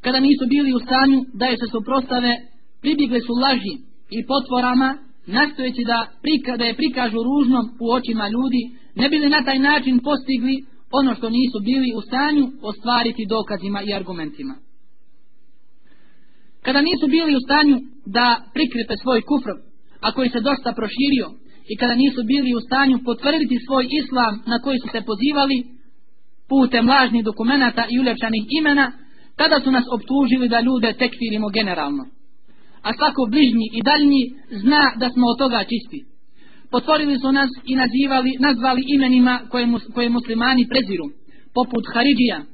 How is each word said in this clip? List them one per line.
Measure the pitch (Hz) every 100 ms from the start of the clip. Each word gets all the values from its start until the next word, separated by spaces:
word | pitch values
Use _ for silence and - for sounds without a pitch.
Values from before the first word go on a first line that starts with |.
Kada | - 262
nisu | 269 285 254
bili | 277 277
u | 247
stanju | - 254 269 269 254
da | 190 247
je | 240
se | 240
suprostave, | 226 208 269 254 247 240 240 - - - -
pribjegli | 277 302 277 240
su | 233
laži | 240 262 254 196 214 - - -
i | 220 -
potvorama, | 269 262 247 247 247 262 285 - - -
nastojeći | 208 294 294 254 247
da | 233 233 233 -
prika-, | - 302 - 240
da | 233
je | 226
prikažu | 320 247 247 220
ružnom | 233 285 254 254 226 -
u | 233
očima | 247 247 220 208
ljudi, | 226 262 247 233 - - -
ne | 262
bili | 302 294
na | 302
taj | 269 269
način | 269 294 269 254
postigli | 269 294 269 262 247 269 - - -
ono | 262 269 226
što | 226
nisu | 233 254 214
bili | 202 262 254 220
u |
stanju | 196 254 285 302 254 -
ostvariti | 208 208 226 240 240 220 214
dokazima | 220 214 202 196 202
i | 202
argumentima. | 196 180 175 151 - 135 - - - - - - - - - - - - - - - - - - - - -
Kada | - 269
nisu | 302 285 294
bili | 302 330 277
u |
stanju | 254 285 294 262 262 - -
da | 202 247 233 -
prikrite | - 302 233 220 214
svoj | 247 240
kufr, | - 285 240 185 - - - -
a | 214
koji | 226 254
se | 247
dosta | 220 277 247
proširio, | 226 220 - 277 277 196 - - - -
i | 208
kada | 240 240
nisu | 277 -
bili | 220 277 254 240
u |
stanju | - 262 277 254 247
potvrditi | 233 277 320 294 247 240
svoj | 269 254 285
islam | 277 262 233 208 -
na | 240
koji | 262 262
su | 233
se | 233
pozivali | 214 208 262 294 277 262 247 - - - - - - - -
putem | 269 247 240 233
lažnih | 269 254 226
dokumenata | 220 208 226 277 247 226 233
i | 240
uljepšanih | 262 220 226 220 214 302
imena, | 302 285 277 262 - - - -
tada | 311 302
su | 254
nas | 262 247 240
optužili | - 269 269 254 247
da | 233
ljude | 233 262 226
tekfirimo | 214 247 - 233 214 214
generalno. | 202 208 175 147 143 131 - - - - - - -
A | 208
svako | 233 302 294 240
bližnji | 254 277 226 220
i | 220
daljnji | 220 302 294 277 247 - - 208
zna | 208 294 277 226
da | 247
smo | 247 247
od | 247
toga | 269 233 190
čisti. | 233 - 143 - - - - - - -
Potvorili | 247 247 302 294 277
su | 262
nas | 269 269 262 -
i | 262
nazivali, | 254 247 277 262 254 262
nazvali | 277 247 254 254 262 285
imenima | 262 254 247 247 247
koje | 247 240
mus-, | 240 -
koje | 233 240
muslimani | 240 233 226 240 262 240
preziru, | 247 208 185 147 - - - -
poput | - 247 233 -
Haridžija | 233 254 277 240 170 147